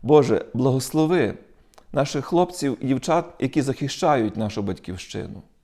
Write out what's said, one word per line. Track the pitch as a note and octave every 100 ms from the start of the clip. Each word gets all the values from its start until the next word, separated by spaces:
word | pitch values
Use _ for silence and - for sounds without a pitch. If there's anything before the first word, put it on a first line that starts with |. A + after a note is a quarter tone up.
Боже, | A2+ D3 B2 G#2+ -
благослови | A#2 B2+ C3 C3 D#3 D#3 F3 A2 - - - _ - _
наших | C#3+ C#3+ D3 C3+
хлопців | E3+ F3 - C#3+ A#2+
і | C3
дівчат, | C3 - E3 E3+ -
які | C3 D#3
захищають | C3+ B2+ C#3 - F3 C#3+ G#2+ G#2+
нашу | G#2+ G#2
батьківщину. | G2 F#2 - F2+ - - - G#2 - _